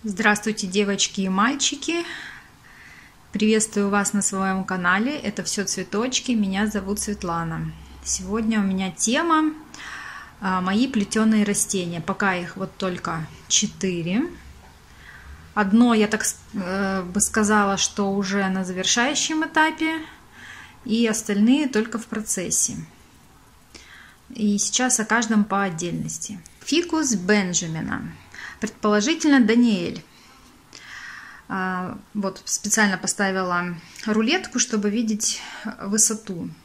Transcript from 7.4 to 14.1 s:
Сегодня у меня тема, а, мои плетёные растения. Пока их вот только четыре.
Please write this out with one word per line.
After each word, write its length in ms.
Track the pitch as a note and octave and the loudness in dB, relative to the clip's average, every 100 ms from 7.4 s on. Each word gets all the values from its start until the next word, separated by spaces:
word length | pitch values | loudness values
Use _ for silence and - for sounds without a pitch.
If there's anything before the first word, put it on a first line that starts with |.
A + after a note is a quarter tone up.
| E3 D#3+ D#3+ D#3+ - - | -4 -4 -6 -10 -18 -14
Сегодня 560 | - - F#3 G#3+ A3 A3 | -6 -6 -2 -2 0 2
у 40 | |
меня 260 | G3 F#3+ F#3+ | 2 0 -2
тема, 640 | - A3 C4+ E4+ D#4 D#4 D#4 - - - - - - - - | -2 0 2 4 4 2 -2 -16 -18 -14 -14 -14 -16 -18 -6
а, 200 | F#3+ F#3 | -2 0
мои 260 | F#3 G3+ C4+ | 2 2 2
плетёные 580 | A#3 G3+ A3 A3 G#3+ G3+ | 2 0 2 4 4 4
растения. 560 | G3 - G3 F3 E3+ | 2 0 -2 -2 -6
Пока 340 | D#3+ F#3+ G3+ F3+ | -4 0 0 0
их 220 | F3 F#3+ | -4 -8
вот 180 | F#3+ - | -10 -4
только 500 | F#3+ F3 - E3 - - - | -4 -2 -4 -4 -6 -12 0
четыре. 760 | - G#3 - F#3+ F3 E3 | 0 0 -2 -4 -2 0